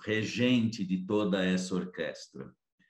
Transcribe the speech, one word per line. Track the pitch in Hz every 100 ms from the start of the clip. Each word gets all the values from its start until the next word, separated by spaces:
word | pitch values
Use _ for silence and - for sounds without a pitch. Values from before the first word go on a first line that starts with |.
regente | - 110 101 101 123 123 110 - 92
de | 92 92
toda | 104 101 95
essa | 92 92 -
orquestra. | 92 90 - 76 - - - 67 - _ _ _